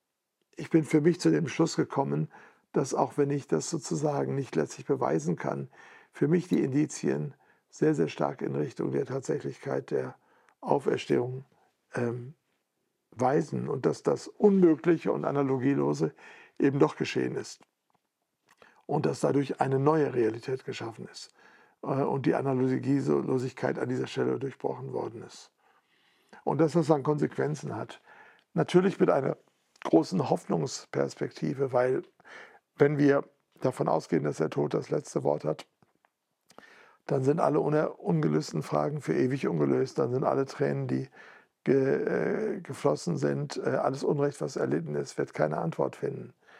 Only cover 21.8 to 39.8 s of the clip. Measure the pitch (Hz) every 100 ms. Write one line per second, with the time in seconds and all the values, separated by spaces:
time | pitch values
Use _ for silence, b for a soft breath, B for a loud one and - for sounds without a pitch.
21.8 | - 135 143 135 123 123 131 127 131 131
22.8 | 123 139 135 143 135 131 127 - 135 135
23.8 | 123 127 131 135 123 127 135 - - 131
24.8 | 131 127 143 - - - - _ b b
25.8 | b b b b b b - 147 160 175
26.8 | 151 147 131 151 147 - 135 151 147 107
27.8 | - - B B B B B 170 - 180
28.8 | 185 - 170 156 139 151 _ _ _ -
29.8 | - 165 151 180 131 175 - 170 139 -
30.8 | - 143 139 - 135 - 156 135 135 123
31.8 | 127 135 - _ B B B B _ -
32.8 | 143 147 143 143 - _ _ - 131 -
33.8 | 151 160 - 160 147 139 156 143 147 -
34.8 | - 151 - 151 135 147 151 156 - _
35.8 | _ _ _ _ _ _ _ - B B
36.8 | B B - 139 131 147 143 151 156 151
37.8 | - - 208 165 156 - - 160 143 151
38.8 | 151 147 147 139 131 135 - 165 143 131